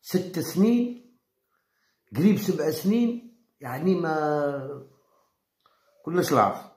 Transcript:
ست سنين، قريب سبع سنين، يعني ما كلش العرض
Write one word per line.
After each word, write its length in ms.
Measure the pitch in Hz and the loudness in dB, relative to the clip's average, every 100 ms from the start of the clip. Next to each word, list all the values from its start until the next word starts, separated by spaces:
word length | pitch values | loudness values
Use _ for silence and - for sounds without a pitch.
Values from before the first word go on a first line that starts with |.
ست 380 | - 185 - 165 | -2 -4 -2 -6
سنين، 760 | - 175 214 240 240 - - _ _ _ _ _ _ _ _ _ _ 107 | -4 2 4 4 0 -6 -20 _ _ _ _ _ _ _ _ _ _ 2
قريب 220 | 190 190 | 4 4
سبع 340 | - 160 151 | 0 -2 -2
سنين، 680 | 151 185 226 233 - - _ _ _ | -2 0 2 0 -2 -12 _ _ _
يعني 360 | 127 131 180 175 | -10 -4 0 0
ما 920 | 165 156 151 147 143 143 135 139 - _ _ _ _ _ _ _ _ _ _ _ - | 0 -2 0 0 -2 -4 -10 -14 -18 _ _ _ _ _ _ _ _ _ _ _ -2
كلش 280 | 175 - | 0 2
العرض 380 | 135 101 - - | 4 2 0 -14